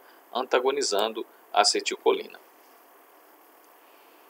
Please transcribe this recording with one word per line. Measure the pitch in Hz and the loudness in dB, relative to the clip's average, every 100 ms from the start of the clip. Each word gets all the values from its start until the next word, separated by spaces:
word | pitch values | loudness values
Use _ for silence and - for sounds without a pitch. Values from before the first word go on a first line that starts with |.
| - - - | -14 -20 -10
antagonizando | 120 127 131 127 143 117 101 110 110 - - - | -8 0 0 2 -2 0 0 0 -4 -12 -16 -2
a | 101 | 2
acetilcolina. | 104 104 - - - - - - - - - - - - - - - - - - - - - - - - | 2 2 -4 -2 0 0 -4 -18 -20 -20 -20 -20 -20 -20 -20 -20 -20 -20 -20 -20 -20 -20 -20 -20 -20 -20